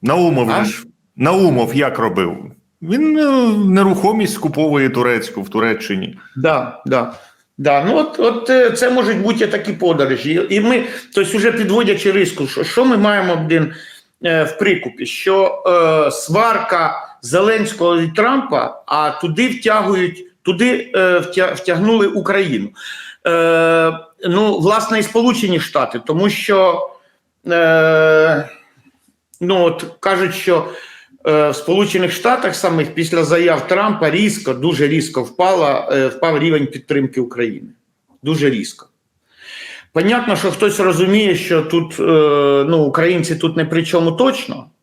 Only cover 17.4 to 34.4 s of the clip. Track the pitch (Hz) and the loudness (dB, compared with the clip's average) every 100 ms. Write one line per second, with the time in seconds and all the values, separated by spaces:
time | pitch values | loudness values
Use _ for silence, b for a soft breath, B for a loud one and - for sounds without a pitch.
17.4 | 202 220 214 - 170 170 165 160 226 269 | 2 0 -2 -2 0 2 0 0 0 0
18.4 | - 147 120 - - 147 151 147 175 156 | -2 -2 -4 -8 -4 -2 -2 -4 -6 -2
19.4 | 254 254 220 214 190 190 175 175 - _ | -2 -2 0 0 2 0 0 -4 -18 _
20.4 | - 175 240 247 247 196 185 180 - 185 | -4 0 2 0 -2 0 2 2 0 -2
21.4 | 185 - - 170 208 226 196 202 175 196 | -2 -2 -4 0 2 2 2 0 -2 0
22.4 | 190 117 101 B B B B B - 170 | 0 -2 -4 B B B B B -2 0
23.4 | 165 165 165 165 165 160 - _ 185 175 | 2 2 4 2 2 -2 -14 _ -2 0
24.4 | 214 190 170 214 214 226 208 226 240 233 | 2 2 2 0 0 -2 0 0 0 0
25.4 | 202 175 - 151 127 120 - 160 202 202 | 0 -2 -2 -2 -2 -6 -4 0 0 -2
26.4 | - 196 190 185 - B B B _ _ | 0 2 2 2 -6 B B B _ _
27.4 | 170 170 165 160 160 160 156 156 160 151 | -4 0 4 4 4 4 4 4 4 0
28.4 | 143 B B B B _ _ _ _ _ | -4 B B B B _ _ _ _ _
29.4 | 175 190 175 165 - - 196 185 185 - | -2 2 2 0 -10 -8 -4 -2 -2 -4
30.4 | - 170 - B B B B _ - 151 | 0 0 0 B B B B _ 0 2
31.4 | 147 139 - 185 202 185 156 - 233 254 | 2 -2 -2 0 0 0 -2 -2 -2 0
32.4 | 233 160 185 165 156 160 165 170 156 170 | -2 -2 -2 0 -2 -4 -2 0 2 2
33.4 | 175 156 - 185 208 208 156 165 208 - | 2 0 0 0 0 0 0 2 0 -2